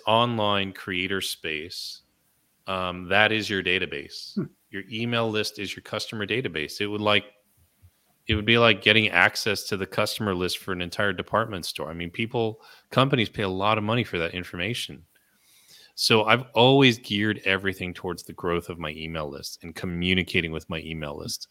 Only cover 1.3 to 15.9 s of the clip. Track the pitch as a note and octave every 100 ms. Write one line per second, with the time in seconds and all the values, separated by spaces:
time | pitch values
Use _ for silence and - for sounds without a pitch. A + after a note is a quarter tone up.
1.3 | - E2 D#2 E2+ - - - _ _ _
2.3 | _ _ _ - F#2+ F#2 F2+ F2+ G2 G#2+
3.3 | A2 G2+ G2 F2+ F#2 E2 C#2+ - - -
4.3 | - D#3 - _ G2 G2 A2+ A#2+ A#2 A2+
5.3 | G#2+ G#2 - F#2+ - - G#2+ - A2+ G2
6.3 | A2 G#2+ D#2 D2 - G#2 G#2 G#2 G#2 -
7.3 | _ _ _ _ _ - _ _ _ -
8.3 | G#2+ G#2+ A#2 A#2 G2 G#2+ A2 G#2 F2 G2+
9.3 | - A2+ G2 - G2 F#2+ - G#2+ - G#2+
10.3 | F2+ F2+ - - F2+ F2 - G2+ F#2 G2
11.3 | G#2 A2+ F#2 - - C#2+ E2 F2 - A2+
12.3 | B2 A2 G#2+ - - _ - C3+ C3+ G#2
13.3 | - G2 F#2+ G#2 G#2+ G#2 A#2+ G#2+ F2 E2
14.3 | F2+ F2 F2 F#2+ A#2+ - C2+ - _ _
15.3 | _ _ _ _ - -